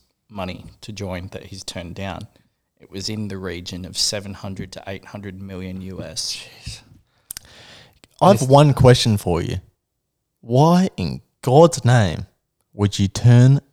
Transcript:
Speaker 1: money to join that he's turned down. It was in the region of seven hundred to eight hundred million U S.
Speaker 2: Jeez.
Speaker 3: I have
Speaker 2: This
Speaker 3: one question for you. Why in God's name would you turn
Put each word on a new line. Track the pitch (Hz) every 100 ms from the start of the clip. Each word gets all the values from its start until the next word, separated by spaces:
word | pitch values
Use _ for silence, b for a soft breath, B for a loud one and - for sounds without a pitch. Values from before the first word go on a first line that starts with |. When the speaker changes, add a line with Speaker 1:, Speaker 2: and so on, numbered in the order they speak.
| _ _ _
Speaker 1:
money | 104 92 - - _
to | -
join | 101 95 90 95
that | - -
he's | 95
turned | - 92 85
down. | 98 98 82 - _ _ _ _ _
It | _
was | 98 101
in | 107 104
the | 95
region | 95 85 90 87
of | 92 -
seven | - 107 101
hundred | 92 101 98 95
to | - -
eight | 98 -
hundred | 107 101 92
million | 98 92 92 95
U | 92 90
S. | 80 - - - - -
Speaker 2:
Jeez. | - - _ _ _ _ - - B B B B B B B -
Speaker 3:
I | 160
have | 151
Speaker 2:
This | 131
Speaker 3:
one | 139 151
question | 135 127 123 117 101
for | 90 85
you. | - 90 - _ _ _ _ _ _ _
Why | 117 123 160 180 190 -
in | 82 64 _ _
God's | - 135 170 -
name | 117 123 95 76 90 _ _ _ _
would | 104 101 -
you | 98
turn | - 123 120 131 139 -